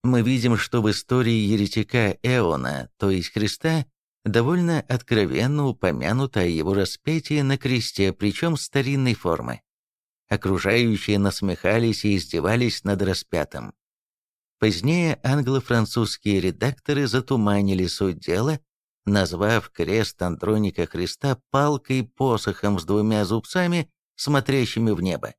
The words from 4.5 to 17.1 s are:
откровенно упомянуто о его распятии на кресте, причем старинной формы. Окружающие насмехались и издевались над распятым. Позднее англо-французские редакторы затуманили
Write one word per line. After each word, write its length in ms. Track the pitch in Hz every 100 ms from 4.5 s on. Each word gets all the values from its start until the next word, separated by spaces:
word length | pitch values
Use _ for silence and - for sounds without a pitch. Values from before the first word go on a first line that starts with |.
| 180 170 160
откровенно 840 | - 123 - 113 95 65 120 147 139
упомянуто 760 | - 92 67 69 117 135 110
о 40 | 87
его 280 | 80 78 98
распятии 680 | 92 - - 160 - 151
на 160 | 139 139
кресте, 560 | 135 123 113 - 98
причем 440 | 92 101 95 170 151
старинной 580 | - 139 131 139 127 110
формы. 460 | 87 80 60 58 _ _ _ _ _ _ _
Окружающие 920 | 110 98 92 95 117 117 104 - 104
насмехались 840 | 101 - 98 87 120 110 117 107 107
и 100 | 98
издевались 680 | - 87 80 117 120 -
над 180 | 101 98
распятым. 720 | 98 90 - 85 76 71 57 - _ _ _ _ _ _ _ _
Позднее 600 | 110 85 117 175 170 -
англо-французские 1200 | 127 143 127 135 - 120 107 - 107 - 104 98
редакторы 680 | 92 - 135 131 - 147
затуманили 800 | 139